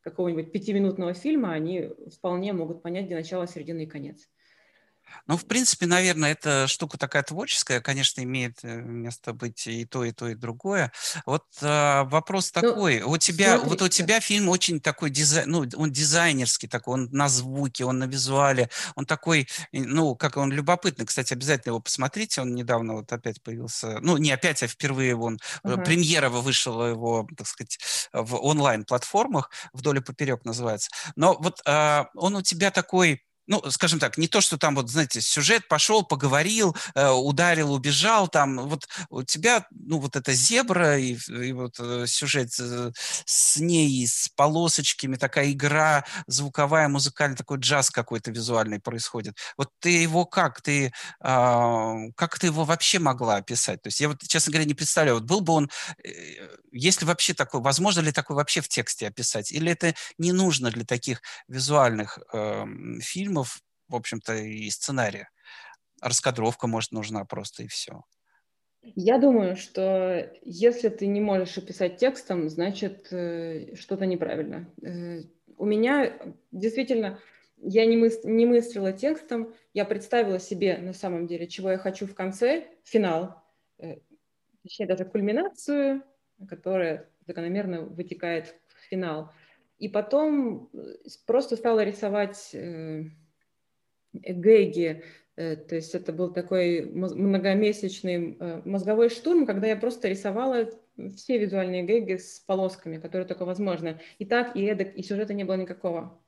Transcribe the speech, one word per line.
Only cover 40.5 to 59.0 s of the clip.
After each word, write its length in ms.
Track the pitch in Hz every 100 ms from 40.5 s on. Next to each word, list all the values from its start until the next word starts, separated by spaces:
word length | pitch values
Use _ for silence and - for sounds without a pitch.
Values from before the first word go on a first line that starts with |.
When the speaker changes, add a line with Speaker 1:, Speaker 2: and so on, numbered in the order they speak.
| 233 240 175 165 143
Speaker 2:
и, 180 | 127 120 -
и 220 | 120 123
вот, 220 | 127 123 -
э, 260 | 120 123 120
сюжет, 440 | - 143 143 120 -
э, 320 | 123 123 120 120 - - -
с 320 | - - 147
ней, 500 | 170 170 147 131 120
с 220 | - -
полосочками, 840 | - 147 156 170 - 139 - 135 131
такая 340 | 135 - 143
игра 540 | 139 143 151 156 147 - - -
звуковая, 600 | 127 143 139 143 160 147
музыкальная, 480 | 139 139 - 147 127
такой 220 | - 139
джаз 320 | 123 147 127
какой-то 420 | - 113 113 120
визуальный 480 | 113 113 117 110 104
происходит. 560 | 123 117 - 117 104 - - -
Вот 120 | - _
ты 100 | 175
его 360 | 175 165 165 170
как, 360 | - 165 -
ты, 320 | - 143 135 - - -
а, 760 | 135 131 123 120 120 117 110 113 110 -
как 240 | 165 -
ты 80 | 180
его 160 | 156
вообще 360 | 151 165 - 190
могла 380 | 151 127 117 104
описать? 440 | 95 120 - 92
То 60 | 107
есть 120 | -
я 60 | 147
вот, 140 | 147 -
честно 240 | 160 156
говоря, 120 | 156 151
не 80 | 143
представляю, 400 | 151 - 151 117
вот 80 | 113
был 160 | 196
бы 120 | 170
он, 160 | 160 143 - - 156 -
э, 40 | - 78 - 92 - _
есть 300 | 127 156 185
ли 60 | 165
вообще 260 | 170 -
такой, 260 | 175 139 131
возможно 400 | 135 139 202 170
ли 100 | 156
такой 220 | 143 143 143
вообще 240 | 147 -
в 80 | -
тексте 380 | - 113 -